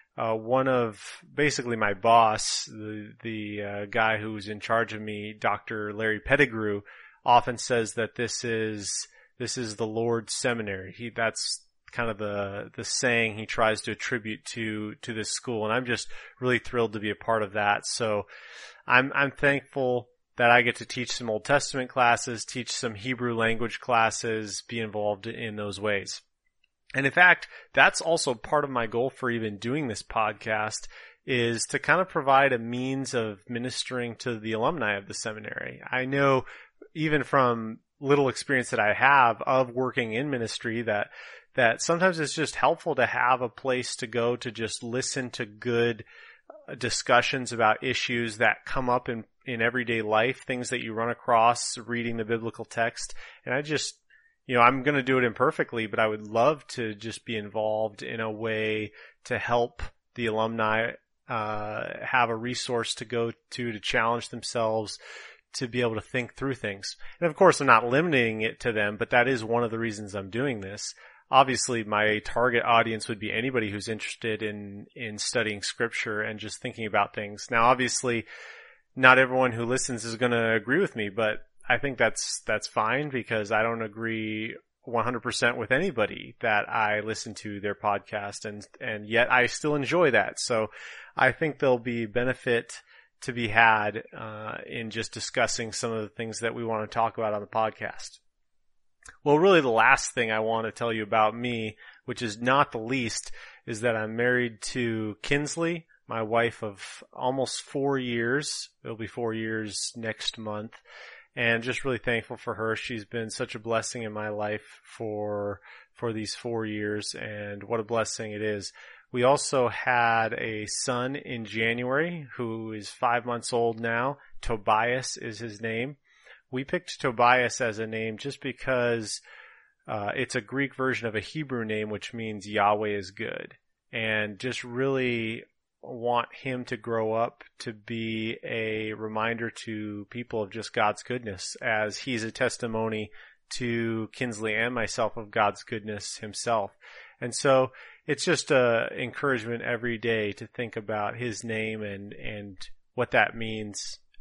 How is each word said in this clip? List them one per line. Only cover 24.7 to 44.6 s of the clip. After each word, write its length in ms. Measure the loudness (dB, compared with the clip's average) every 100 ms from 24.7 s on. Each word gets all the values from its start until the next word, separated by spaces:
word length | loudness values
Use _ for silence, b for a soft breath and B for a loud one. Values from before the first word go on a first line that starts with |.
| -6
involved 460 | -6 -2 -2 -2 -6
in 300 | -8 -8 -6
those 240 | -6 -4
ways. 420 | 0 0 -2 -12 _ _ _ _ _ _ _
And 120 | 0 2
in 60 |
fact, 340 | 8 8 8 0 B B
that's 280 | 6 6 4
also 320 | 0 0 0
part 320 | -4 0 0 2
of 40 |
my 160 | -2 0
goal 240 | 0 -2
for 200 | -2 -2
even 300 | -2 -4 -4
doing 280 | -4 -2 -4
this 160 | -6
podcast, 840 | -4 0 0 -2 -2 -2 -2 -6 -10 B B B -2
is 380 | 0 0 0 -2
to 120 | -2
kind 220 | 2 2
of 80 | 2
provide 420 | 0 4 6 6
a 80 | 2
means 540 | -2 -4 -2 -2 -2
of 260 | -2 -2 -6 -6
ministering 720 | -6 -4 -6 -6 -6 -6 -6
to 200 | -6 -4
the 140 | -2
alumni 460 | 0 0 0 0 -2
of 100 | -4
the 60 |
seminary. 680 | -8 -8 -8 -10 -8 -8 -10 -6
I 140 | -4
know 400 | 0 4 4 4 0 B B -20 -12
even 300 | -2 2 2
from 560 | 4 4 4 2 -4 -10 _ -4
little 260 | 2 4 4
experience 440 | 0 0 0 2
that 100 | 2
I 120 | 4
have 480 | 6 8 8 8 4
of 260 | 2 2 2
working 420 | 0 -2 0 -2
in 180 | -2 -2
ministry 520 | -2 -4 -4 -4 -2
that, 300 | 0 0 -2 B B B B 2
that 260 | 4 4
sometimes 380 | 0 2 2 2
it's 140 | -2
just 220 | -2 -4 2
helpful 400 | 2 2 0 2
to 100 | 2
have 360 | 2 2 2
a 60 | 0
place 480 | -4 -2 -2 -2 -6
to 100 | -4
go 280 | 0 0 0
to 160 | -4
just 320 | -6